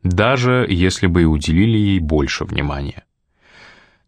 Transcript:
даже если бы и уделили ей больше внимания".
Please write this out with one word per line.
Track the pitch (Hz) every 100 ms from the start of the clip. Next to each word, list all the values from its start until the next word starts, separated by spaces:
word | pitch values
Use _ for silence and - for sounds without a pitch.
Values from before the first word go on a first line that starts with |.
даже | 92 90 110 135 123 127 123
если | 87 90 - 95
бы | 87
и | 82
уделили | 78 73 80 110 110
ей | 101 95
больше | 78 76 67 -
внимания". | 80 73 71 71 69 - - _ _ _ _ - - - _ _